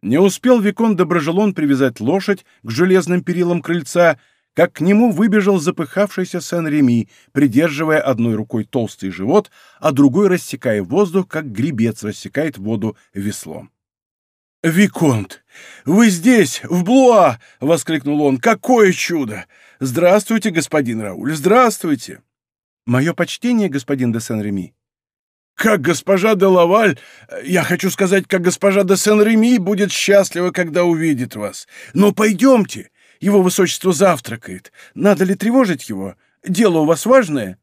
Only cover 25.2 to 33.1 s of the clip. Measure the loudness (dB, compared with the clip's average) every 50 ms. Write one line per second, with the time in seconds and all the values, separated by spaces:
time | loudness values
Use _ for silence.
25.2 | _ _ _ _ _ _ _ -4 -2 0 0 0 0 -2 -4 -4 0 0 0 2
26.2 | 2 0 2 2 2 4 4 4 4 4 4 2 2 2 0 -2 -10 -20 -20 -20
27.2 | -20 _ -16 -14 -8 -2 -2 -2 0 -2 -4 -2 -2 -4 -2 -2 0 0 0 0
28.2 | 0 _ -4 0 0 0 -2 0 0 2 2 2 2 2 0 0 2 2 4 4
29.2 | 4 4 4 4 4 4 2 2 2 0 0 0 -2 -2 -2 -4 0 2 4 4
30.2 | 4 2 -2 -4 -4 -4 -2 -2 -4 -2 0 0 2 2 0 0 0 -2 -2 -2
31.2 | -4 -8 -8 -10 -10 -10 -10 -12 -20 _ -20 -20 -20 -8 0 2 2 2 2 2
32.2 | 0 0 0 2 4 4 4 4 2 -2 -6 -14 -16 _ _ _ _ _